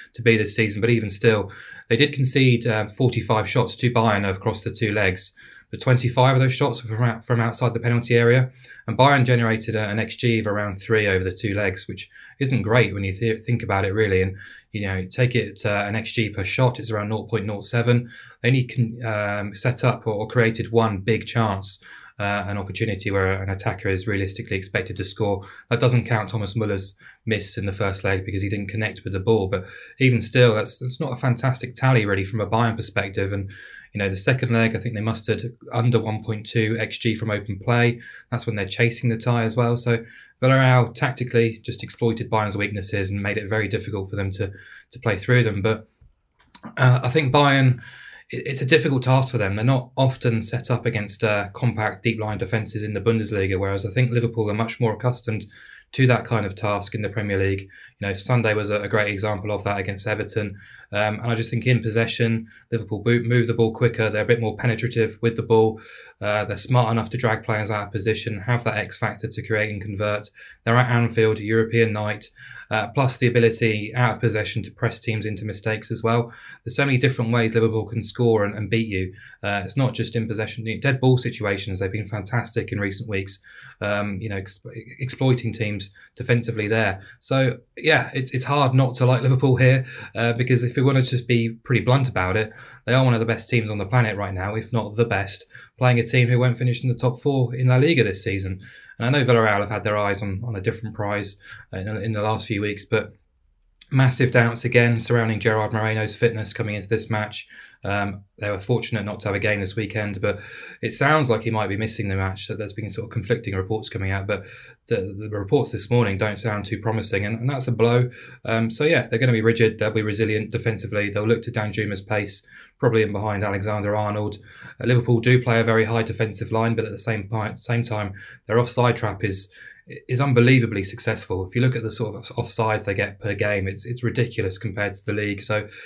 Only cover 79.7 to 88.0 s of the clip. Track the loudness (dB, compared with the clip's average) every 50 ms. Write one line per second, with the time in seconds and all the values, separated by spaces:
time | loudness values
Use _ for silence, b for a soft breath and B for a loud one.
79.7 | -2 0 0 0 0 -2 -4 -4 -2 -4 -4 -4 -4 -4 -4 -6 -6 -8 -6 -6
80.7 | -4 -2 0 0 0 2 4 4 4 4 2 -2 -6 -4 -2 -2 -2 -2 -4 -6
81.7 | -4 -4 -4 -4 -4 -6 -6 -6 -6 -8 -6 -4 -4 -4 -4 -2 -4 -6 -6 -4
82.7 | -4 -4 -4 -4 -6 -8 -8 -6 -6 -6 -6 -6 -10 -16 B B B B B B
83.7 | B B -4 -4 -2 -2 -4 -4 -6 -6 -6 -6 -8 -8 -8 -10 -14 -16 -16 -16
84.7 | -16 -16 -16 -16 -12 -10 -8 -8 -4 0 2 2 2 2 0 -4 -4 -4 -4 -4
85.7 | -4 -6 -8 -10 b b b b b -6 0 0 2 2 0 -2 -4 -2 0 2
86.7 | 2 2 2 2 0 -4 B B B B -6 -2 0 2 2 0 -2 -4 _ _
87.7 | -10 -2 2 2 4 2